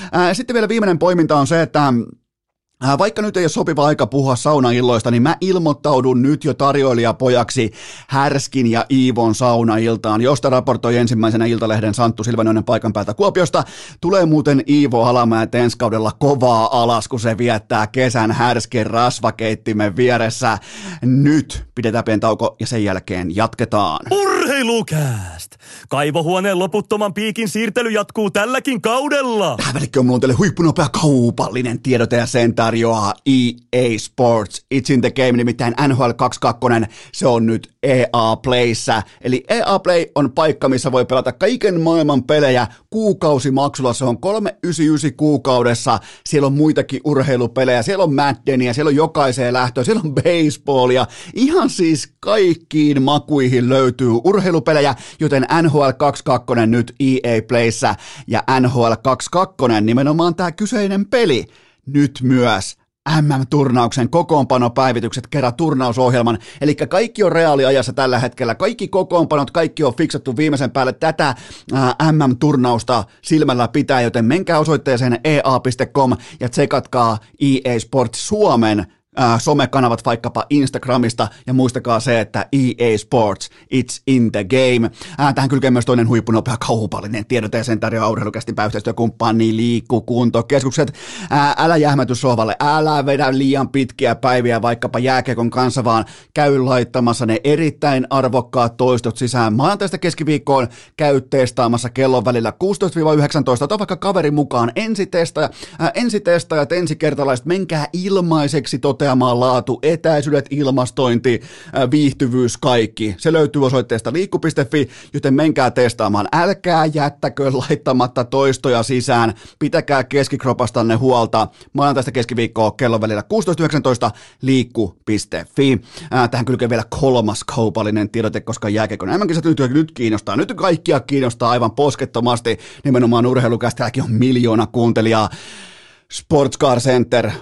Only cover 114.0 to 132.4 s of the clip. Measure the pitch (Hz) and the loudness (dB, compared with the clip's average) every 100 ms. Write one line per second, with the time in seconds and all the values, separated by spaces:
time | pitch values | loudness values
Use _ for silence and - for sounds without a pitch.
114 | 117 147 196 175 165 151 131 151 131 - | -2 -4 -2 -2 -2 -2 -2 0 -2 -6
115 | - 143 139 135 156 147 127 123 123 - | -12 -4 0 2 2 2 0 2 0 0
116 | 107 101 101 156 175 190 175 165 160 151 | 0 0 0 0 0 -2 0 0 2 0
117 | 143 143 143 127 135 131 123 202 - 131 | -2 -2 -6 -2 -2 -2 -2 -2 0 0
118 | 123 131 120 135 135 127 139 117 113 123 | 0 -2 -2 2 2 2 0 0 0 -2
119 | 123 120 113 - - - 147 156 - 139 | 0 2 2 -2 -10 -6 -2 -2 0 -2
120 | 123 139 135 135 131 117 120 127 113 113 | 0 0 0 -2 -2 0 -2 0 0 2
121 | 131 120 110 113 107 - - 139 143 139 | 2 2 2 0 -2 -6 -10 -2 0 0
122 | 139 131 117 120 113 - 110 - 123 113 | -2 -4 -4 -2 -2 0 -2 0 0 0
123 | 107 104 - 220 175 170 156 143 131 123 | -2 -4 -2 -2 -2 0 0 0 0 0
124 | 117 - - _ 131 131 123 120 98 - | -2 -4 -14 _ 0 0 0 -2 -4 -6
125 | - 107 - 82 85 - 139 123 - - | -4 -4 -4 -10 -6 0 2 0 -4 -18
126 | - 127 117 127 123 123 120 117 107 - | -6 -2 0 -2 -2 -2 -2 -2 -4 -2
127 | 139 127 107 101 - - 110 110 104 107 | 0 2 0 -4 -6 -2 -2 -2 -2 -2
128 | 104 113 110 107 107 110 107 104 107 101 | -2 -2 -4 -4 -8 -6 -4 -2 -2 -4
129 | 92 175 208 165 160 147 131 139 160 - | -4 -2 -2 0 0 0 0 0 -2 -2
130 | 117 107 - 104 196 196 190 165 - 147 | -2 -2 -4 -4 -4 -2 -2 0 0 -2
131 | - 139 127 120 123 123 117 107 143 - | -2 -2 -2 -2 -2 0 0 0 0 0
132 | 131 120 120 117 | -4 -2 0 0